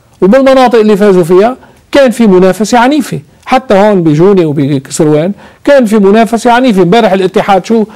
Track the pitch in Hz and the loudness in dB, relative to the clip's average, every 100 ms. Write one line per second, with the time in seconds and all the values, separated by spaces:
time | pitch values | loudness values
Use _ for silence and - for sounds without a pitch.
0 | _ _ 190 262 269 262 247 233 214 196 | _ _ 0 2 2 2 2 2 0 0
1 | 208 185 165 185 220 254 - _ _ 285 | 2 0 2 0 0 -4 -16 _ _ 0
2 | 262 208 220 180 185 185 214 240 247 302 | 0 0 0 2 0 -2 -2 0 0 -2
3 | - 151 - _ - 262 262 196 214 202 | -6 -10 -14 _ -6 -4 0 0 2 0
4 | 165 151 185 196 160 147 139 139 131 - | 0 0 2 2 0 -2 -4 -4 -6 -4
5 | 156 151 175 202 - _ - 285 220 220 | -2 0 -2 -8 -16 _ 0 0 2 0
6 | 196 220 226 226 240 233 262 190 170 226 | 2 2 0 -2 -2 0 0 0 0 0
7 | 214 190 185 202 170 196 - 226 208 | 0 -2 -2 -4 -2 -2 -2 -4 -4